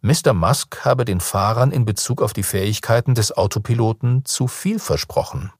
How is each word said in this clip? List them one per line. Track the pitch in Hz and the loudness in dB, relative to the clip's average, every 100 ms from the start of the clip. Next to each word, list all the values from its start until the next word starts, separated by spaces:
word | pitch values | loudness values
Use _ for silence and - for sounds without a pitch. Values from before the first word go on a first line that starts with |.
Mister | - 156 - | 2 2 4
Musk | 104 92 135 - - | 4 2 0 -2 -4
habe | - 127 117 | 0 2 2
den | 92 | -2
Fahrern | - 98 101 113 131 | -2 0 0 2 2
in | 127 110 | 2 0
Bezug | 104 - 127 | 0 -2 0
auf | 113 | 0
die | - | -2
Fähigkeiten | 95 101 98 107 - 117 117 | -2 0 0 -2 0 0 2
des | 120 104 - | 2 0 0
Autopiloten | 95 - 104 120 113 110 123 127 135 | 0 0 -2 0 0 0 0 0 -2
zu | - 127 | -2 -4
viel | - 185 220 | -2 -4 -4
versprochen. | - 73 - - - - 92 | -2 -4 -2 -4 -4 -6 -10